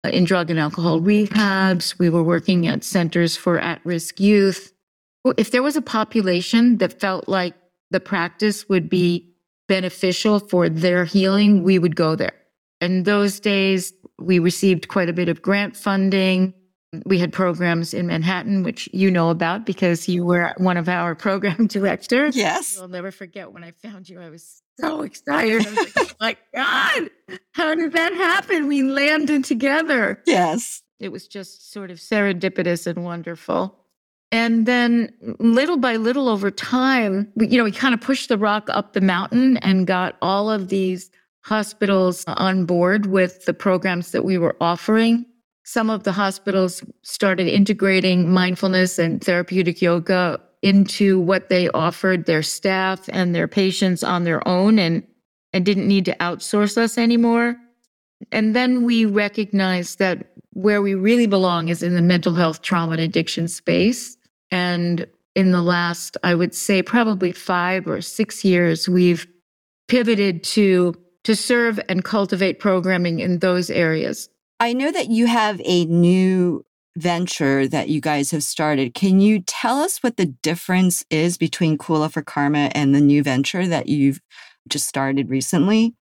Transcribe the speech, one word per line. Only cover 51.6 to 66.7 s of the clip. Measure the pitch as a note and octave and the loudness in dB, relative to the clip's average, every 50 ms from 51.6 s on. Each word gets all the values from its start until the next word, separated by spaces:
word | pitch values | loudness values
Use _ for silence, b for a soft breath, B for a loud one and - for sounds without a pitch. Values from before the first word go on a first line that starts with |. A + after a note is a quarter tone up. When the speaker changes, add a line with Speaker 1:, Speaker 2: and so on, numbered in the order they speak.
| F3+ - | 2 2
Speaker 1:
offered | - C#3 D#3+ E3+ E3+ - - F#3+ F#3 F3+ D#3+ | 0 0 -2 -2 -2 -2 -2 0 0 0 0
their | - E3 D#3 | 0 0 0
staff | D#3 - - - - G3 F#3+ F#3+ F#3+ F#3+ F#3+ F#3 - - | 0 -4 -8 -4 -2 -2 0 0 0 -2 -2 -4 -8 -8
and | - F#3 F#3 F3 E3+ | -4 -2 -2 0 0
their | E3+ E3 D#3+ | -2 -2 -2
patients | - G3+ F#3+ F#3+ F3+ - G3+ F#3 F3+ E3 | 0 0 0 0 0 0 0 0 0 0
on | - - F3+ F3 F3 | -2 -2 -2 0 0
their | E3+ D#3+ - - | 0 -2 -2 0
own | - F3+ F3+ F#3+ G#3 A3 G#3+ | 0 0 2 4 4 4 4
and, | F3+ E3 E3 D#3+ - _ _ _ _ _ _ _ _ _ | 4 2 0 -2 -4 _ _ _ _ _ _ _ _ _
and | - G3 F3+ | -4 0 2
didn't | G3+ G#3 G3 - | 2 0 2 2
need | F#3+ G3+ G3 F3+ | 2 2 2 2
to | F3 - | 0 -2
outsource | - F3 F3 E3+ - - - - G#3 G#3 G3+ G3+ | -2 -4 -6 -4 -8 -8 -4 0 0 0 0 2
us | A3+ A#3 A3+ - - | 0 0 0 0 0
anymore. | A#3 A#3 A#3+ A#3 A#3 A#3 A#3 A#3 A#3 A#3+ A#3+ A#3+ _ _ _ _ _ _ _ _ _ _ _ _ - _ | 2 2 2 2 2 2 2 2 0 -2 -4 -6 _ _ _ _ _ _ _ _ _ _ _ _ -16 _
And | - A3 G#3+ G#3+ G#3+ | -2 0 0 2 2
then | B3 B3+ B3+ B3+ B3 A#3+ | 2 2 2 0 0 2
we | A#3+ A#3+ A3+ A3+ | 2 2 2 2
recognized | G#3+ G3 G#3+ G#3 G3+ G#3 - G#3+ G3 - G3 F#3+ F#3 F#3 F3+ F3 - - _ | 2 2 0 0 0 -2 -4 -6 -2 0 0 0 0 0 -2 -4 -8 -4 _
that | G3 F#3+ F3 - - _ _ - _ _ | 0 0 0 -2 -6 _ _ -20 _ _
where | - - F#3 G#3 G#3 G#3 | -12 -2 0 2 2 2
we | G3+ G3 G3 | 2 0 0
really | F#3+ F#3 G#3+ A#3 A#3+ A#3 | 0 2 2 4 4 4
belong | G#3+ G3 F#3+ F#3 F3+ F3 E3+ D#3+ E3+ | 4 4 2 2 2 0 0 0 -2
is | E3+ E3 | -2 -2
in | - F3 F3 | 0 0 2
the | F3 | 4
mental | E3+ E3+ F3+ E3+ D#3+ F3+ E3+ | 4 4 4 4 2 0 2
health | E3+ F3 D#3+ D#3+ - | 2 2 0 0 -4
trauma | - - F#3 E3+ E3+ E3 | -4 -2 -2 0 0 -2
and | E3 D#3+ | -2 -2
addiction | E3 D#3+ D#3 E3 D#3+ - - - E3 | -2 0 0 -2 -2 -2 -4 -4 -4
space. | E3+ - - _ - E3+ F3+ F3+ A3 B3+ - - - - _ _ _ _ _ _ _ | -6 -6 -6 _ 0 0 2 2 2 0 -2 -8 -14 -18 _ _ _ _ _ _ _
And | F#3 F3+ F3+ F3+ F3 F3 F3 F3 E3+ E3 - - _ _ _ _ _ | -4 -2 -2 0 -2 -2 0 -2 -2 -2 -4 -10 _ _ _ _ _
in | F#3 F#3+ F#3 | 2 4 4
the | F3+ F3+ | 4 4
last, | E3+ F3 F3+ F3 G3 G3+ A#3 - - - - - - | 2 2 2 2 0 -2 -4 -6 -10 -12 -10 -4 0
I | F3+ F3 | 0 2
would | E3 F3 - - | 2 0 -2 -4
say | - - - | -8 -2 0